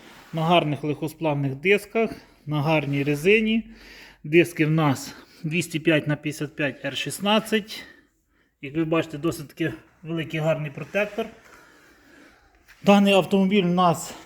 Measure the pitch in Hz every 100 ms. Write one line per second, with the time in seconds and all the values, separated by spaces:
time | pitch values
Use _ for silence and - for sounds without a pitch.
0 | - - - 160 160 175 151 139 151 139
1 | 156 - 160 143 139 135 180 202 - 226
2 | 220 - - _ - 151 147 156 139 143
3 | 139 147 170 220 220 226 - - - -
4 | - - 156 165 160 - 151 160 151 127
5 | - - - - 160 170 156 160 156 151
6 | 147 147 151 143 143 - 143 131 139 131
7 | 147 - 196 214 214 220 202 - - -
8 | _ _ _ _ _ _ 139 151 156 160
9 | 156 143 160 - 139 - 160 - - _
10 | 160 165 151 160 156 151 147 - 151 196
11 | 208 - 220 - - - - _ _ _
12 | _ - - _ _ _ _ - 180 202
13 | 202 196 165 196 190 208 175 180 180 170
14 | - -